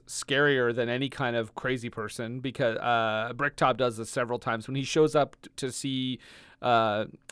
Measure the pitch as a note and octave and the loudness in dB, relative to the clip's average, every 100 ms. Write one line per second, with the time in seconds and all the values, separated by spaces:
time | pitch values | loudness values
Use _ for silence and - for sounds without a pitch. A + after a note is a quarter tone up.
0 | - - - C#3 D3 C3+ A#2+ A#2 A#2+ B2 | -10 -10 -2 2 4 4 2 2 0 -2
1 | C#3 - B2+ A#2 A2 - B2+ B2+ A#2 - | -4 -2 -2 -2 -2 -4 -4 -4 -4 -8
2 | G#2 - A2+ B2+ C3 - B2+ A2+ A#2 A#2 | -8 -6 -8 -6 -6 0 0 2 2 2
3 | A2+ G#2+ A2+ B2 C#3+ - C#3+ A#2+ B2+ A2 | 2 0 -2 -2 -4 2 2 4 0 0
4 | A2 - A#2+ A#2+ - A2+ A2 C3+ C3 E3 | -4 -4 -2 -2 -2 -4 -4 -4 0 4
5 | D#3 D3+ C#3 - - - C3 - C#3 C3 | 4 4 0 -2 -18 -8 -6 -4 -4 -2
6 | B2+ B2 - - - - B2 A#2 A2+ G#2 | -4 -6 -10 -20 -20 -6 2 4 4 2
7 | A2 - - | -2 -8 -20